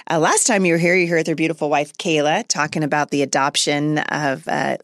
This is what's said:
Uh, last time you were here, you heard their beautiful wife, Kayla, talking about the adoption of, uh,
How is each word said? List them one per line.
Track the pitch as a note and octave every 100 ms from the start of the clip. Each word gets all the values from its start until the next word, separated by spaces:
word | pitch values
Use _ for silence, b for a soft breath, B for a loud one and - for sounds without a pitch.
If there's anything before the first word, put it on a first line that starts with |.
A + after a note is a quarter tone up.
| -
Uh, | A3
last | F3+ G#4 -
time | G#3
you | F#3
were | E3
here, | E3+ F#3
you | E3+
heard | E3+
their | E3 D#3
beautiful | D#3+ D#3 D3+
wife, | C#3+ D3 -
Kayla, | F3 D#3 D3 F3 -
talking | D#3 D3+ E3
about | D3 D3 C#3+
the | C#3+
adoption | C#3 D3 C#3 - - D3 D3 D3+
of, | - - D3 C3+ -
uh, | D3 C#3+ -